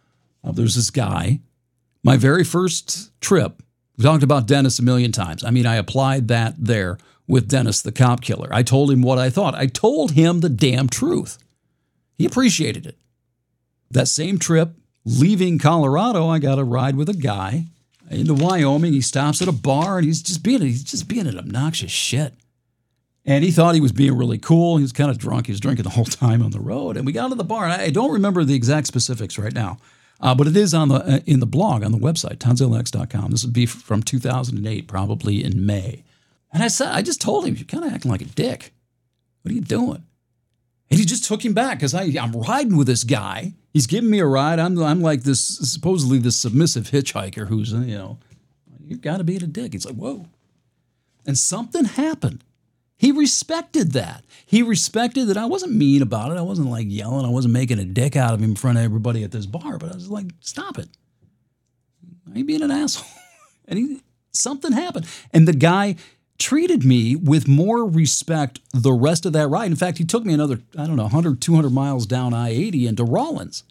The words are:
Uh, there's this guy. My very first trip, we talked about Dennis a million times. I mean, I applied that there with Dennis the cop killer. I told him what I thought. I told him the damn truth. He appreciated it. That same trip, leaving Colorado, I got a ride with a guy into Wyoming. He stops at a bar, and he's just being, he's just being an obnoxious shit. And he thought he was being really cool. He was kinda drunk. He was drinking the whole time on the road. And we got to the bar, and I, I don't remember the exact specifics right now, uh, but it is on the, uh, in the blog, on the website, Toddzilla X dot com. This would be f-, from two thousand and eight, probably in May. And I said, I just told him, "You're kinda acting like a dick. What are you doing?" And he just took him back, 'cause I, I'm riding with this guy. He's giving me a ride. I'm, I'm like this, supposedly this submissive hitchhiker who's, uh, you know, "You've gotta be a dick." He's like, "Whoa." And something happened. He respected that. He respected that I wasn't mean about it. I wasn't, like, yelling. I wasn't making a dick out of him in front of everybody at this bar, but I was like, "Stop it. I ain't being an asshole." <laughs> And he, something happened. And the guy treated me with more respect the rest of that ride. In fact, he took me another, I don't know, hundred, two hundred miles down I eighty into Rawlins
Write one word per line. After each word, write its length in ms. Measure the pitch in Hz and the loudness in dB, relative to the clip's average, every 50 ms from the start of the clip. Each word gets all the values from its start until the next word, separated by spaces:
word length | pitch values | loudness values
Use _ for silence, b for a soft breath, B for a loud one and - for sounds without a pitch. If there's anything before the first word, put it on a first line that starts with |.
| _ _ _ _ _ _ _ _ - | _ _ _ _ _ _ _ _ -10
Uh, 80 | - | -6
there's 240 | - - 117 110 - | -2 0 0 0 2
this 160 | 123 113 - | 0 -2 0
guy. 480 | - 135 110 98 95 82 85 104 139 - - _ _ _ _ _ _ _ _ _ _ _ - | 0 -2 -2 0 -2 -2 0 0 0 -2 -2 _ _ _ _ _ _ _ _ _ _ _ 4
My 120 | 127 135 | 4 6
very 280 | 131 117 135 151 185 170 | 6 6 4 4 4 2
first 680 | 170 - 175 185 180 165 - - - - 175 208 - _ _ | 0 0 0 0 0 -2 -4 -6 -8 -10 -10 -10 -16 _ _
trip, 420 | - - 196 160 113 - - - _ _ _ _ _ _ _ | -2 2 2 2 2 0 -6 -12 _ _ _ _ _ _ _
we 60 | - 113 | 2 4
talked 180 | 151 160 151 | 4 6 6
about 240 | 143 131 147 139 113 | 4 4 4 2 2
Dennis 320 | 101 143 139 135 131 120 | 2 2 2 2 2 2
a 60 | - 120 | 2 2
million 280 | 123 127 123 123 113 | 2 4 2 2 0
times. 320 | 107 113 90 76 85 - - | -2 -4 -4 -6 -6 -6 -2
I 60 | 104 | 0
mean, 160 | 120 127 120 | 2 2 2
I 100 | 117 113 | 2 2
applied 520 | 110 98 - - 131 135 135 135 135 120 | 0 -2 -2 0 0 0 2 0 0 0
that 260 | 113 120 117 113 113 - - | 0 0 0 0 -2 -4 -4
there 400 | 117 113 117 104 92 90 92 b b b b b b | -2 0 0 0 0 -2 -6 b b b b b b
with 220 | - 127 127 117 101 | 2 2 2 2 2
Dennis 320 | - 135 113 110 101 - | 0 0 2 0 -2 -2
the 100 | - - | -4 -4
cop 300 | - - 127 123 123 123 | 2 4 4 4 4 2
killer. 260 | - - 107 - - - - | -2 -6 -6 -6 -6 -2 0
I 80 | 113 | 0
told 300 | 123 - 131 135 147 139 | 2 4 4 4 4 4
him 100 | 139 127 | 4 4
what 160 | 127 127 131 | 4 4 2
I 120 | 127 127 131 | 2 0 0
thought. 260 | 120 196 208 - - | 0 0 0 0 0
I 100 | - 139 | -2 -2
told 460 | 135 - - - 226 285 320 285 240 | -4 0 0 2 2 2 2 0 2
him 280 | 143 151 165 170 180 175 | 4 4 4 4 4 2
the 100 | 165 165 | 0 0
damn 380 | 127 101 151 131 123 127 139 | 2 2 2 2 2 2 0
truth. 500 | 120 - - 254 339 339 - - - - - _ _ _ _ _ _ _ _ _ _ _ _ _ _ _ | 0 -2 -2 -2 -2 -2 -2 -4 -6 -12 -18 _ _ _ _ _ _ _ _ _ _ _ _ _ _ _
He 120 | - 160 | -2 -2
appreciated 600 | - - 240 262 233 165 - 156 117 107 131 135 | 0 2 2 4 4 2 2 0 -2 -4 -6 -10
it. 100 | 147 - _ _ _ _ _ _ _ _ _ _ _ _ _ _ _ _ _ _ - | -14 -16 _ _ _ _ _ _ _ _ _ _ _ _ _ _ _ _ _ _ -2
That 180 | 131 131 127 | 0 0 2
same 300 | - - 147 156 180 202 | 2 0 -2 -2 -2 -2
trip, 380 | 175 - - 165 160 160 165 - - _ _ _ _ - | -2 0 2 2 2 2 0 -2 -10 _ _ _ _ -4
leaving 540 | 113 117 123 147 - 160 180 185 180 170 | -2 2 4 4 4 4 2 2 2 2
Colorado, 680 | 143 - 147 170 165 147 135 139 165 214 247 233 175 160 | 2 2 4 4 4 4 4 2 2 2 2 0 0 2
I 120 | 165 165 160 | 2 2 2
got 200 | 143 139 135 139 | 2 2 0 0
a 40 | 135 | 0
ride 320 | 120 120 127 127 135 139 | 0 0 0 0 0 0
with 140 | 135 151 175 | 0 0 -2
a 40 | 208 | -2
guy 520 | 170 - 117 101 98 95 95 120 165 165 - - _ _ _ _ _ _ - | -2 -2 -2 -2 -2 -4 -4 -4 -4 -4 -6 -12 _ _ _ _ _ _ -8
into 240 | 151 - 165 160 147 | -4 -2 0 2 2
Wyoming. 600 | 135 160 180 185 175 147 139 143 151 165 170 143 | 2 2 2 2 2 2 2 2 2 2 2 2
He 80 | 139 | 2
stops 400 | 120 - - 139 143 147 151 - | 0 0 -2 0 0 0 0 0
at 60 | 185 | 0
a 60 | 190 156 | 0 0
bar, 440 | 113 - 143 135 143 165 196 196 | 0 0 0 2 2 0 0 0
and 80 | 180 165 | 2 2
he's 160 | 151 160 165 | 2 0 -2
just 220 | - - 180 160 - | -4 -6 -6 -2 0
being, 180 | 220 269 254 | 0 2 2
he's 220 | 160 135 117 131 - | 2 0 0 -2 -4
just 240 | - - 190 160 | -6 -8 -8 -6
being 200 | - 233 247 190 | -4 -4 -4 -2
an 100 | 135 95 | -4 -4
obnoxious 540 | 87 - - 104 123 143 160 165 - - 87 | -6 -8 -6 -4 -2 -2 -2 -2 -4 -6 -6
shit. 420 | - - - - 117 135 151 135 - _ _ _ _ _ _ _ _ _ _ _ _ _ _ _ _ _ _ | -4 -4 -2 -2 -2 -2 -2 -4 -6 _ _ _ _ _ _ _ _ _ _ _ _ _ _ _ _ _ _
And 180 | 143 139 143 160 | 2 2 4 4
he 80 | 170 | 4
thought 240 | - 170 165 170 170 | 6 6 6 6 6
he 60 | 160 | 4
was 100 | 147 123 | 4 4
being 240 | 92 117 139 135 127 | 4 4 4 4 4
really 220 | 120 127 117 113 | 2 0 -2 -2
cool. 400 | 110 - - 160 165 170 170 165 | -2 2 4 4 4 4 4 4
He 60 | 156 143 | 2 2
was 100 | 123 120 | 0 0
kinda 220 | - 147 143 120 | -2 -2 0 -2
drunk. 320 | 107 - - 120 123 117 | -4 -4 -4 -4 -2 -2
He 40 | - | -4
was 80 | 101 101 | -6 -4
drinking 240 | 107 139 135 117 98 | -2 -2 0 -2 -2
the 60 | 95 | -2
whole 160 | 95 117 113 | 0 0 0
time 360 | - - - 131 113 113 117 | 0 -2 0 2 2 2 2
on 100 | 110 104 | 2 0
the 80 | 101 104 | -2 -6
road. 360 | - - - - 277 - 214 | -6 -6 -6 -6 -6 -6 -6
And 100 | - - | -4 -4
we 60 | 139 | -4
got 180 | 156 226 247 254 | -4 -4 -4 -4
to 60 | 262 | -4
the 80 | 240 175 | -6 -6
bar, 220 | 160 - - 185 | -6 -4 -4 -2
and 80 | 165 175 | -2 -2
I, 120 | 185 - | -2 -2
I 40 | 165 | -2
don't 220 | 139 196 247 302 | 0 0 0 2
remember 340 | 294 202 196 202 185 180 156 | 2 2 2 2 2 2 2
the 100 | 135 143 | 2 2
exact 320 | 127 117 123 147 202 - | 2 2 2 2 0 0
specifics 500 | - - 127 - - 127 113 107 - - | -2 -2 -2 -2 -2 -4 -6 -8 -8 -6
right 160 | - 101 110 131 | -6 -6 -4 -4
now, 260 | 123 107 90 - b b b b b b b b b | -4 -4 -6 -8 b b b b b b b b b
uh, 120 | - 127 127 | 0 2 2
but 140 | 127 147 | 4 4
it 80 | 156 156 | 4 4
is 180 | 202 208 180 160 | 4 4 4 2
on 140 | 160 156 | 2 4
the, 80 | 139 131 | 4 2
uh, 240 | 131 - - - - - | 2 2 2 0 0 2
in 160 | - 147 131 | 2 2 2
the 40 | 120 | 2
blog, 380 | 107 - 151 202 214 131 107 104 | 2 0 0 0 0 0 0 0
on 80 | 104 | 0
the 60 | 113 | 0
website, 400 | 107 117 151 165 - - - - | 0 0 0 -2 -2 -6 -8 -8
Toddzilla 420 | - - 120 123 123 135 120 117 117 | -2 0 0 2 2 2 2 0 0
X 120 | 117 - | -2 -4
dot 180 | - 110 - - | -6 -6 -6 -6
com. 220 | - 104 - - | -6 -6 -4 -2
This 120 | - 110 123 | -2 -2 -2
would 100 | 123 117 | -2 0
be 100 | 123 120 | 0 0
f-, 60 | 117 | 0
from 320 | - - - - 107 107 | -2 -8 -8 -4 -4 -2
two 180 | 113 - - 127 | -2 -2 -4 -4
thousand 380 | - 127 127 127 123 123 120 | -2 -2 -4 -4 -4 -4 -6
and 100 | 101 104 | -6 -6
eight, 200 | 110 113 - - | -6 -6 -8 -8
probably 560 | - 95 95 95 104 107 110 - 104 101 98 - | -6 -4 -4 -2 -2 -4 -4 -2 -2 -2 -2 -2
in 220 | - 95 92 95 | -2 -2 0 0
May. 380 | 104 104 98 90 - - - - _ _ _ _ _ _ _ _ _ | 0 0 -2 -4 -6 -10 -12 -16 _ _ _ _ _ _ _ _ _
And 120 | - 165 226 | -2 0 0
I 60 | 233 | 0
said, 180 | - - 269 | 0 -2 -2
I 140 | - - - | -2 -2 -4
just 200 | 208 349 302 - | -4 -4 -6 -4
told 240 | - 214 - 415 - | -2 -2 -2 -2 -2
him, 100 | - - | -4 -4
"You're 100 | 110 - | -6 -8
kinda 220 | - - 320 339 | -10 -8 -6 -6
acting 220 | 294 - - - 127 | -6 -6 -4 -4 -4
like 120 | 117 113 | -4 -4
a 40 | 131 | -6
dick. 480 | - - - - 254 - - - - _ _ _ _ _ _ _ _ _ _ _ _ _ _ | -8 -6 -4 -4 -4 -6 -8 -14 -20 _ _ _ _ _ _ _ _ _ _ _ _ _ _
What 100 | - 170 | -8 -6
are 40 | 220 | -6
you 60 | 233 | -6
doing?" 420 | 180 - - 226 247 - - 175 - _ _ _ _ _ _ _ _ _ _ _ _ _ _ _ _ - | -4 -2 -2 -2 -2 -2 -4 -8 -14 _ _ _ _ _ _ _ _ _ _ _ _ _ _ _ _ 2
And 100 | - 196 | 2 2
he 60 | 220 | 4
just 200 | 165 247 - - | 2 0 -4 -4
took 180 | - 214 214 - | -4 -4 -2 -2
him 100 | 233 196 | -2 0
back, 260 | 214 254 269 202 120 | 0 0 -2 -2 -2
'cause 120 | 143 127 156 | -2 -2 -2
I, 220 | 180 196 165 - 135 | -2 -2 -2 -2 -2
I'm 120 | 117 117 | -4 -4
riding 460 | 113 117 110 170 233 277 294 226 185 | -4 -4 -4 -2 -2 0 2 2 2
with 100 | 160 139 | 4 4
this 160 | 117 127 110 - | 4 2 0 0
guy. 500 | 117 123 107 98 95 92 107 - 196 - - _ _ - | -2 -2 -2 -2 -6 -8 -8 -10 -10 -12 -16 _ _ 0
He's 120 | 151 123 | 0 2
giving 240 | 117 170 226 233 220 | 2 0 0 2 2
me 100 | 214 202 | 2 2
a 60 | 170 | 2
ride. 320 | 143 135 135 139 156 170 | 2 2 2 2 2 2
I'm, 240 | 165 165 180 185 170 | 0 0 0 0 0
I'm 200 | 160 147 156 180 | 2 2 2 2
like 220 | 170 160 151 131 123 | 2 2 0 0 0
this, 200 | 139 131 - - | 0 0 0 -2
supposedly 720 | - - - 143 123 - - - 175 190 175 139 123 135 | -4 -4 -4 -4 -4 -4 -2 -2 0 0 2 2 2 2
this 200 | 131 117 123 117 | 2 2 0 0
submissive 520 | - - 117 107 143 170 165 - 120 110 - | -2 -2 0 2 2 2 2 0 -4 -4 -2
hitchhiker 580 | 143 143 135 - - 107 98 95 - - 104 | -2 -2 -2 -2 -6 -8 -8 -8 -8 -8 -6
who's, 260 | 110 110 104 107 117 110 | -4 -4 -4 -4 -4 -4
uh, 60 | 120 | -4
you 160 | 127 123 107 | -4 -6 -8
know, 220 | 101 95 95 117 - b b b b _ _ _ _ _ _ - - - | -10 -12 -14 -16 -18 b b b b _ _ _ _ _ _ -20 -20 -18
"You've 140 | 151 220 247 | -16 -14 -10
gotta 240 | - 147 165 196 170 | -8 -6 -6 -4 -2
be 100 | 165 185 | -4 -4
a 40 | 190 | -4
dick." 320 | 175 156 143 214 247 196 110 | -6 -8 -8 -8 -8 -8 -10
He's 120 | 90 - | -10 -10
like, 100 | - 127 | -10 -10
"Whoa." 320 | 110 196 254 285 208 170 - _ _ _ _ _ _ _ _ _ _ _ _ _ _ _ _ _ _ _ | -10 -10 -10 -10 -12 -14 -20 _ _ _ _ _ _ _ _ _ _ _ _ _ _ _ _ _ _ _
And 100 | 139 135 | -2 -2
something 480 | 127 - - 180 214 240 - - 349 269 | 0 0 -2 -4 -4 -6 -4 -2 0 0
happened. 580 | 196 - 254 294 320 320 311 - - - - _ _ _ _ _ _ _ _ _ _ _ | 0 0 0 -2 -2 -2 -2 -4 -4 -4 -8 _ _ _ _ _ _ _ _ _ _ _
He 160 | _ - 269 | _ 2 2
respected 800 | 277 302 294 247 - - - - 320 330 339 - - 311 208 - | 4 4 2 2 0 -2 -4 -4 -6 -6 -6 -2 -2 0 0 0
that. 320 | 127 123 95 87 - - - b b b b | 0 -2 -4 -6 -10 -16 -20 b b b b
He 200 | _ 202 226 240 | _ 2 4 4
respected 640 | 233 214 - - - - 220 240 240 - 269 254 | 2 2 0 -2 -2 -2 -2 -2 -2 -2 -2 0
that 100 | 208 190 | 0 0
I 80 | 208 226 | -2 -2
wasn't 300 | 247 359 392 370 349 226 | -4 -4 -4 -4 -2 0
mean 260 | 214 147 139 139 143 | 2 4 4 4 4
about 300 | 135 107 107 104 110 139 | 2 0 -2 -4 -4 -4
it. 60 | 170 | -6
I 40 | 180 | -4
wasn't, 300 | 170 185 196 170 143 127 | -4 -4 -2 -2 -2 -2
like, 160 | 117 113 110 101 | -4 -4 -4 -6
yelling. 380 | 101 107 104 117 131 139 131 | -6 -6 -6 -4 -4 -4 -2
I 20 | 120 | -2
wasn't 240 | 120 131 127 120 117 | 0 0 2 2 2
making 240 | 123 127 120 120 | 2 0 0 -2
a 80 | 104 95 | -2 -4
dick 300 | 90 98 113 127 143 - | -2 -2 0 0 0 2
out 180 | 143 127 117 113 | 0 2 2 0
of 60 | 104 | 0
him 120 | 110 110 | 0 0
in 40 | 104 | 0
front 240 | - - 127 120 117 | 0 0 0 2 2
of 40 | 117 | 0
everybody 400 | 110 104 113 107 123 113 113 107 | 0 0 -2 -2 -2 -2 -4 -4
at 80 | 92 | -6
this 140 | 92 110 101 | -8 -8 -8
bar, 320 | 98 104 165 165 294 - | -8 -10 -10 -8 -10 -10
but 140 | - 160 165 | -10 -10 -12
I 40 | 185 | -12
was 140 | 180 175 196 | -14 -12 -12
like, 220 | 208 208 196 180 165 _ | -10 -10 -10 -12 -14 _
"Stop 400 | - - - 285 381 392 - - | -16 -14 -12 -10 -12 -10 -12 -12
it. 80 | - - _ _ _ _ _ _ _ _ _ _ _ _ _ _ _ _ _ _ _ _ _ _ 175 175 - - _ 170 190 | -14 -16 _ _ _ _ _ _ _ _ _ _ _ _ _ _ _ _ _ _ _ _ _ _ -20 -20 -20 -20 _ -12 -8
I 60 | 226 | -6
ain't 80 | 269 | -4
being 160 | 294 311 311 311 | -4 -2 -2 -2
an 80 | 285 | -2
asshole." 340 | 277 285 302 - - - - - | -2 -2 -2 -4 -6 -8 -10 -16
<laughs> 560 | - - - _ _ _ _ _ _ _ _ | -20 -20 -20 _ _ _ _ _ _ _ _
And 100 | - 180 | -8 -4
he, 240 | 208 247 302 277 - _ _ _ _ _ _ | -4 -4 -4 -6 -10 _ _ _ _ _ _
something 400 | - - - 240 294 277 - 320 | -6 -4 -4 -4 -6 -6 -4 -2
happened. 340 | 226 254 359 359 - 185 165 B B B B B | -2 -2 -4 -4 -6 -8 -10 B B B B B
And 160 | - 165 160 | 4 6 6
the 60 | 165 165 | 6 4
guy 440 | 131 156 165 180 196 202 208 185 B B B B B _ _ _ | 4 4 4 4 2 0 -2 -4 B B B B B _ _ _
treated 480 | - - - 254 311 349 359 349 220 127 | -8 -2 0 0 2 2 2 2 4 4
me 300 | 131 127 120 113 113 135 | 4 4 4 2 0 0
with 320 | 165 180 135 156 160 - | 0 2 2 2 4 4
more 380 | 139 139 147 175 208 233 233 233 | 4 4 4 4 2 0 0 0
respect 720 | 202 160 160 156 131 - - - - 160 156 143 131 - - _ - - | 0 2 2 2 2 0 -2 -4 -4 -4 -2 -4 -4 -6 -12 _ -4 -2
the 200 | 127 117 135 127 | 0 2 2 4
rest 320 | 117 127 151 170 165 - | 4 2 2 2 0 -2
of 80 | 185 151 | 0 0
that 140 | 156 151 | 0 0
ride. 240 | 139 147 202 233 185 | 0 0 -2 -2 -2
In 40 | 160 | -2
fact, 220 | 165 180 175 - | -2 -2 -4 -2
he 80 | - 165 | -4 -2
took 180 | 165 - 233 226 | -2 -2 -2 0
me 100 | 196 160 | 0 0
another, 260 | 147 151 143 127 110 - _ - | 0 0 0 -2 -6 -8 _ -10
I 80 | 156 147 | -8 -6
don't 100 | 160 160 | -4 -2
know, 120 | 123 107 | -2 -2
hundred, 340 | 104 117 160 170 165 131 120 | 0 0 0 0 0 -2 -2
two 140 | - 165 165 | 0 2 4
hundred 180 | 160 156 135 127 | 4 4 2 0
miles 320 | 135 135 143 139 123 113 | 0 0 -2 -2 -4 -4
down 280 | 98 127 127 127 123 117 | -4 -4 -4 -2 -2 -2
I 160 | 117 120 117 | -2 -2 -2
eighty 380 | 113 127 185 233 175 135 123 | -2 -2 -4 -2 -2 -2 -2
into 160 | 113 110 107 120 | 0 0 -2 0
Rawlins 600 | 117 139 202 277 330 294 - 87 - - - - _ | 0 0 0 -2 -2 -6 -8 -10 -12 -14 -16 -18 _